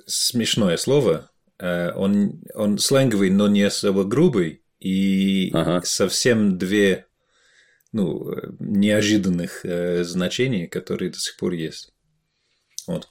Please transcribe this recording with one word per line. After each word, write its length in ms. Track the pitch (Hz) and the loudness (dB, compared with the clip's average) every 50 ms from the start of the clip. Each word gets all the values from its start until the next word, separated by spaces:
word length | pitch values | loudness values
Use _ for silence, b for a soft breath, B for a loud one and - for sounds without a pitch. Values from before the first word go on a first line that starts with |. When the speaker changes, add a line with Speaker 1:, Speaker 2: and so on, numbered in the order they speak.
| - | -10
Speaker 1:
смешное 680 | - - - - - - 120 110 - - 123 104 92 85 | -8 -6 -4 -4 -2 -2 -2 -2 0 0 0 2 2 0
слово. 540 | 80 - 123 135 147 131 98 80 76 - _ _ _ _ _ _ _ | 0 0 2 2 4 4 2 0 0 -4 _ _ _ _ _ _ _
Э, 340 | 92 90 87 87 87 87 - | -6 -4 -2 -2 -2 -4 -4
он, 480 | - 98 98 101 101 101 - - - - - - | -2 0 2 2 2 2 0 -2 -8 -16 -14 -6
он 240 | - 107 104 104 98 | -2 -2 0 0 0
сленговый, 520 | - - 139 135 135 127 107 98 98 92 | 0 2 2 4 4 4 2 2 2 4
но 180 | 95 98 104 101 | 4 4 4 4
не 140 | 104 101 | 4 4
особо 420 | 101 101 - - - 101 95 98 95 | 2 2 0 0 0 0 2 2 0
грубый. 580 | 98 117 135 170 180 131 101 85 80 76 - _ _ _ _ | 0 2 4 4 4 4 2 0 -2 -4 -10 _ _ _ _
И 720 | - 95 95 95 98 98 95 95 95 98 98 95 92 90 - | -4 -2 0 0 2 2 2 2 2 2 2 0 0 0 0
Speaker 2:
Ага. 260 | 82 80 82 87 87 87 | 0 0 0 0 -2 -2
Speaker 1:
совсем 760 | - - - 104 92 - - - 127 117 110 107 101 92 90 | -2 -2 -2 -2 -2 0 0 2 2 2 4 2 2 0 0
две, 480 | 92 90 104 107 101 98 90 - - _ _ b b b b b b b b b b b b b b b | -2 0 2 4 4 4 2 0 -4 _ _ b b b b b b b b b b b b b b b
ну, 380 | - 110 95 80 71 - - - | -4 -2 -2 -2 -2 -6 -6 -8
э, 200 | - - - - - - | -8 -8 -10 -12 -12 -10
неожиданных, 1040 | - - 101 98 101 104 104 107 107 104 107 104 92 95 90 85 85 85 - - - | -8 -2 0 2 2 4 4 2 2 2 2 2 2 0 0 -2 -4 -6 -8 -10 -8
э, 400 | 95 87 87 87 90 87 87 87 | -6 -4 -2 -2 -2 -2 -2 -2
значения, 600 | 87 87 90 90 90 - - 123 135 123 95 85 - | -2 -2 -4 -4 -2 -2 -2 -2 -2 -2 -4 -4 -6
которые 420 | - 90 - - 98 95 95 90 | -8 -10 -6 -6 -6 -6 -6 -6
до 80 | - - | -6 -8
сих 180 | - - - - | -10 -10 -8 -6
пор 140 | - 98 90 | -6 -6 -4
есть. 380 | 82 78 78 - - - _ _ _ _ _ _ _ _ _ _ _ _ _ _ _ _ _ _ - - | -4 -6 -8 -10 -14 -18 _ _ _ _ _ _ _ _ _ _ _ _ _ _ _ _ _ _ -16 -10
Вот. 220 | - 87 80 - _ | -8 -10 -10 -10 _